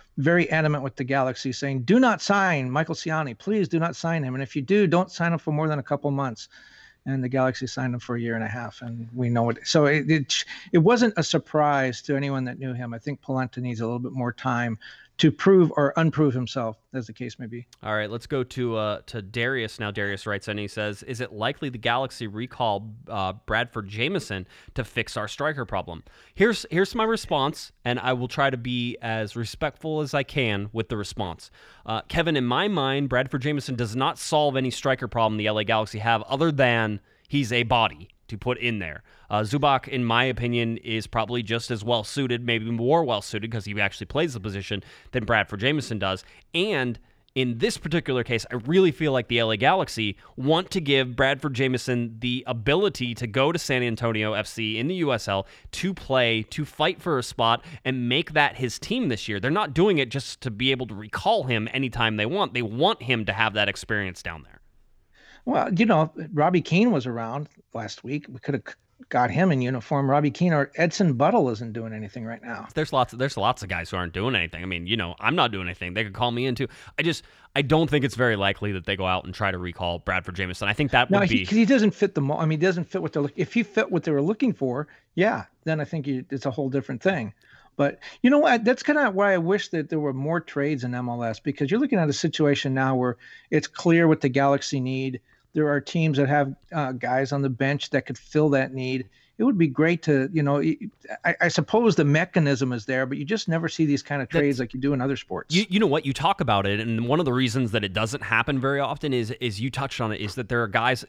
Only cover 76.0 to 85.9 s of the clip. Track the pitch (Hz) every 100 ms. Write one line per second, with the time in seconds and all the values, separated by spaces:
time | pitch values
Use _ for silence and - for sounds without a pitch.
76 | 107 95 123 120 131 120 131 - - -
77 | 160 156 - - - - 139 156 165 143
78 | 127 107 123 104 98 98 104 95 85 98
79 | 92 92 76 92 101 92 90 82 90 85
80 | - 92 90 90 92 90 101 107 143 127
81 | 127 196 196 - 185 214 226 269 208 -
82 | 202 175 139 156 160 156 185 175 160 185
83 | 160 151 143 - 160 240 226 - - 175
84 | 165 143 151 220 262 165 135 123 151 -
85 | _ - 202 233 - _ - 156 143